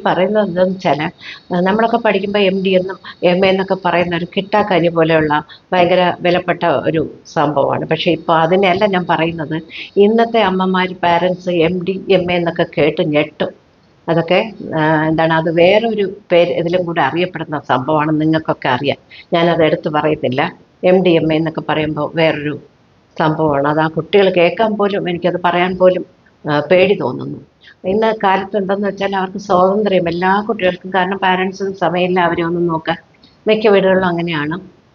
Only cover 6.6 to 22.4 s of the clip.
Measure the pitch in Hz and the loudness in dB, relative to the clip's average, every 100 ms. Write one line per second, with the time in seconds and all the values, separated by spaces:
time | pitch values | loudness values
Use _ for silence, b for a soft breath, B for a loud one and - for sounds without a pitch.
6.6 | 170 131 123 160 135 - - 165 147 143 | 0 0 0 -2 -4 -8 -8 -2 0 0
7.6 | 135 135 151 156 185 160 - 160 160 185 | 0 -2 -2 -2 0 -2 0 2 2 2
8.6 | 196 180 208 180 170 156 165 165 151 160 | 2 2 0 0 -2 0 -2 -4 -6 -8
9.6 | - B B - 202 226 233 233 196 185 | -8 B B 2 4 4 2 2 0 0
10.6 | 185 185 185 180 175 170 180 180 190 175 | 0 0 -2 -2 0 2 0 -2 -2 0
11.6 | 160 180 175 190 - 185 175 175 170 165 | 0 -2 -4 -4 0 0 2 -2 -2 -2
12.6 | 170 - 147 156 160 147 151 - - - | -2 0 0 0 0 0 -2 -4 -8 -8
13.6 | _ _ _ _ - 165 165 180 226 202 | _ _ _ _ -4 -2 2 0 -2 -8
14.6 | - 156 156 156 160 160 165 160 170 165 | -6 -2 2 2 0 0 2 0 0 4
15.6 | 175 214 233 214 190 - - 170 175 - | 4 4 0 -2 -4 -6 0 2 2 0
16.6 | 170 180 170 170 139 165 180 156 156 151 | -2 -2 -2 -2 0 0 -4 -6 -6 -6
17.6 | - 127 131 156 151 151 156 160 156 156 | -2 -2 0 0 2 0 2 0 -2 -4
18.6 | 147 123 139 - - B B 170 170 165 | -2 -2 -2 -4 -8 B B 0 2 2
19.6 | 156 156 175 151 156 151 127 131 170 - | 2 0 -2 -2 0 -2 -2 -2 -4 -6
20.6 | _ _ 180 185 180 165 156 156 160 160 | _ _ 2 4 4 2 2 0 -2 -4
21.6 | 156 151 151 151 147 160 160 147 | -4 -2 -2 -4 -4 0 0 0